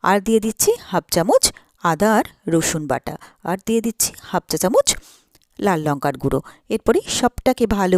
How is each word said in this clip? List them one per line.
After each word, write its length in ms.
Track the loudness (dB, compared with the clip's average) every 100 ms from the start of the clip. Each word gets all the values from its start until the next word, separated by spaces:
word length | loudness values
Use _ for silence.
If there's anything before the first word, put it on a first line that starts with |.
| 0
আর 80 | 0
দিয়ে 160 | 2 0 0
দিচ্ছি 260 | -2 0 0 -2
হাফ 160 | -4 -2
চামচ 320 | 0 2 2 2 -4 _ _
আদা 260 | -2 0 2 2
আর 100 | 0 _ -2
রসুন 360 | -2 0 -4 -4
বাটা, 240 | -6 -6 -14 -16 _ -8
আর 80 | -6 -2
দিয়ে 160 | -2
দিচ্ছি 280 | -2 -4 -6 -8 -6
হাফ 140 | -4 -4
চা 80 | -2
চামচ 260 | 2 2 2 -2 -8 _ _ _ _ -4
লাল 200 | -2 0 -2
লঙ্কার 280 | -2 -2 -2
গুঁড়ো। 220 | -2 -2 -4 -16 -8
এরপরে 300 | -4 0 0 -2 -2
সবটাকে 440 | -2 -2 -2 0 0 0
ভালো 200 | 2